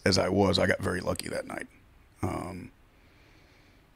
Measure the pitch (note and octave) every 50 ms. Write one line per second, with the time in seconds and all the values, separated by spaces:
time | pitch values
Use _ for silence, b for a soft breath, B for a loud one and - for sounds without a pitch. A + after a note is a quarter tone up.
0 | - G2 F#2 G2 - F#2+ F#2+ G2 G2 F#2 F2 - F#2 F#2+ - - G2 F#2+ F2+ F2+
1 | - - F#2 - - - - - - - - - - - - - - - - -
2 | - _ _ - - F#2 - - - F#2 F#2+ F2+ F#2 F2+ - _ _ _ _ b
3 | b b b b b b b b b b b b b b b b b b b